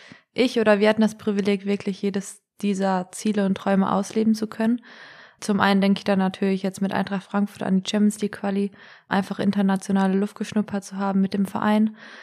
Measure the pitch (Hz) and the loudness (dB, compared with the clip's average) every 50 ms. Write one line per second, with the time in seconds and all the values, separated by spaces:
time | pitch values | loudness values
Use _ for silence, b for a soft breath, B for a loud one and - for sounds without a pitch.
0 | B B B B B B _ - 254 254 - 240 220 214 208 196 208 214 214 220 | B B B B B B _ 0 0 2 2 2 4 4 4 6 6 4 4 4
1 | 220 214 220 - - 220 208 202 196 202 202 196 190 196 202 202 - 208 196 - | 2 0 0 -2 -4 -2 -2 0 0 0 -2 -2 -2 -4 -4 -4 -4 -6 -6 -4
2 | - 202 196 196 190 - - - _ _ _ - - 202 202 185 196 190 190 185 | -4 -4 -4 -4 -6 -8 -14 -20 _ _ _ -6 -4 -2 -2 0 0 0 0 0
3 | 180 - - - - 214 208 208 196 196 196 - - 196 196 196 196 - - 190 | -2 -6 -10 -4 -2 -2 0 2 0 0 0 -2 0 2 2 2 2 2 2 0
4 | 202 - - 226 220 220 220 214 220 214 - - 220 226 240 240 B B B B | -2 -2 -2 0 2 2 2 2 -2 -6 -4 -2 0 0 0 -2 B B B B
5 | B B B B B B B B - - 208 196 196 196 196 196 190 196 202 - | B B B B B B B B -4 -2 0 2 2 4 4 4 4 4 2 2
6 | - - 202 190 190 190 185 - 202 196 190 190 - 190 190 - 196 196 196 190 | 0 0 0 2 2 0 -2 -2 0 0 0 0 -2 -4 -4 -4 -4 -2 -2 -2
7 | 190 - 202 190 - - - 202 202 208 - - - - 190 190 185 - - 214 | -2 -2 -4 -6 -6 -4 -2 -2 -2 -2 -4 -6 -2 0 0 0 0 0 0 2
8 | 208 208 202 - - 202 - - - 202 196 196 202 202 b b b b b b | 2 2 2 0 -4 -6 -6 -6 -6 -4 -2 -2 -4 -4 b b b b b b
9 | b b - 196 202 - - - 196 196 196 196 202 196 196 190 - - 196 196 | b b -2 -2 -2 -2 -4 -2 0 0 2 2 2 2 0 0 -2 -2 0 0
10 | 190 190 190 196 202 208 - - 214 - - 214 208 - 202 202 190 - 190 190 | 2 2 2 0 0 -2 -4 -8 -10 -4 -4 -4 -4 -2 -6 -8 -8 -8 -8 -6
11 | 196 196 190 196 190 196 - 202 196 190 - 220 - 214 214 214 220 220 214 B | -4 -2 0 0 0 0 0 -2 -2 -2 -2 -2 0 2 4 4 2 0 0 B
12 | B B B B | B B B B